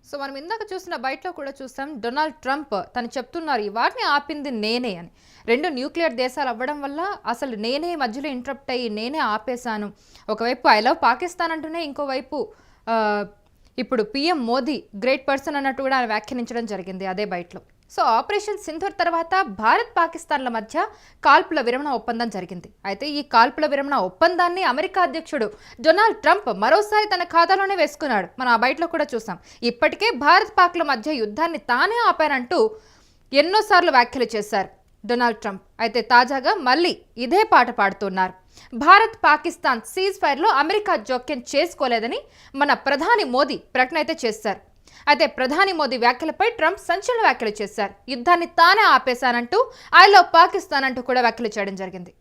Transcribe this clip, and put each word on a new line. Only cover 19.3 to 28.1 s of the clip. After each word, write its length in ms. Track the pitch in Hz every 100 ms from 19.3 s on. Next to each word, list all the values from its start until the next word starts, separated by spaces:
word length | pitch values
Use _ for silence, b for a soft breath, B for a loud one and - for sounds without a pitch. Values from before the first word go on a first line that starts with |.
| 381
భారత్ 540 | 381 196 220 349 480 -
పాకిస్తాన్ల 520 | 330 330 - 294 254
మధ్య 380 | 226 214 311 427 b b b
కాల్పుల 360 | 302 302 370 311
విరమణ 280 | 240 254 294
ఒప్పందం 400 | 240 233 233 240
జరిగింది. 440 | 196 180 180 - _
అయితే 240 | 196 196 294
ఈ 140 | 294
కాల్పుల 440 | 294 233 247 - 302
విరమణ 280 | 277 277
ఒప్పందాన్ని 680 | 269 190 - 339 359 349 359
అమెరికా 400 | 339 254 349 381
అధ్యక్షుడు 500 | 349 320 320 294 208 B B B
డొనాల్డ్ 380 | 277 339 440 -
ట్రంప్ 420 | 294 392 339 190
మరోసారి 480 | 226 339 415 415 427
తన 100 | 370
ఖాతాలోనే 520 | 349 339 339 381 392 392
వేసుకున్నాడు. 520 | 302 - 302